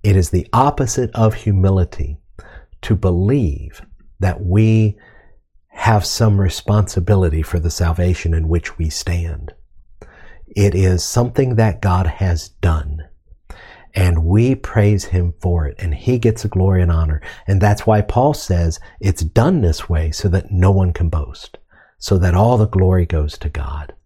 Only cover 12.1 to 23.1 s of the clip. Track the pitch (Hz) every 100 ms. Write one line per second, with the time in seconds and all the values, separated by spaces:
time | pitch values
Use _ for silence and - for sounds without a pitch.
12.1 | - 95 82 - - 85 78 73 76 -
13.1 | - _ - _ - - - - - 92
14.1 | 82 82 101 123 131 - 117 104 101 -
15.1 | 92 87 - 92 87 71 - 90 71 -
16.1 | 127 117 110 104 95 95 92 87 82 80
17.1 | 76 - - - 98 104 104 - 107 101
18.1 | 120 139 147 - 87 85 80 - - 101
19.1 | 87 78 110 135 180 90 78 - 80 80
20.1 | - 98 92 - 92 92 95 92 - 82
21.1 | 80 71 - - - _ _ _ _ -
22.1 | 95 90 90 113 123 107 95 92 92 85